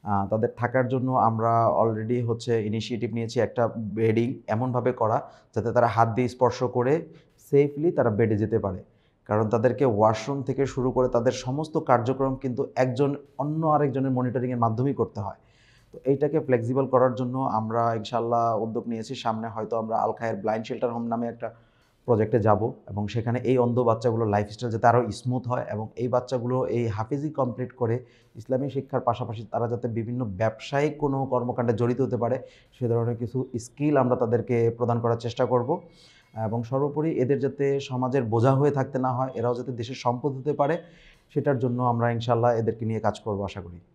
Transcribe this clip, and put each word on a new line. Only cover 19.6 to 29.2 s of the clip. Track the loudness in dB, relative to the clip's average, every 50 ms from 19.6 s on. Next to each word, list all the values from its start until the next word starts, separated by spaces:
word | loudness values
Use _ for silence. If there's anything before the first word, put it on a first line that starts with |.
| -6 -4 -2 -4
আমরা | -2 -2 -2 0 0
আল | 0 -2
খায়ের | -2 -4 -4 -4 -2 -2
ব্লাইন্ড | -2 -2 -2 -4
শেল্টার | -6 -6 -4 -2 -2 -2
হোম | -4 -4 -2 -2
নামে | -2 -2 -4 -6
একটা | -8 -10 -10 -10 -14 _ _ _ _ _ _ _ _ _
প্রজেক্টে | 0 2 2 2 2 2 2 4
যাব | 4 4 4 2 -4 -4 -8 _ -10
এবং | -6 -6 -6 -4 -4
সেখানে | -4 -2 -2 -4 -2 0 2
এই | 2 4 2
অন্ধ | 2 2 2 2 2
বাচ্চাগুলোর | 2 2 0 0 0 2 0 2 2
লাইফস্টাইল | 0 0 -2 -6 -8 -6 -4 -4
যাতে | 2 4 4
আরও | 6 4 2 0 -4 -6
স্মুথ | -4 -4 -4 -2 -2 -4
হয় | -4 -4 -4 -6 -6
এবং | -8 -8 -10 -6 -6
এই | -4 0 0
বাচ্চাগুলো | 0 0 0 -4 -4 -2 -2 -2 0 0 0 0
এই | 0 0 -2 -2
হাফিজি | -4 -4 -4 -4 -4 -4 -6 -2 -2
কমপ্লিট | -2 -2 -2 -6 -8 -8 -4 -4
করে | -2 -2 -2 -2 -4 -12 _ _ _ _ _ -20
ইসলামী | -6 -4 -2 -2 -2 -2 -4
শিক্ষার | -6 -6 -2 -4 -2 0 0
পাশাপাশি | -2 -2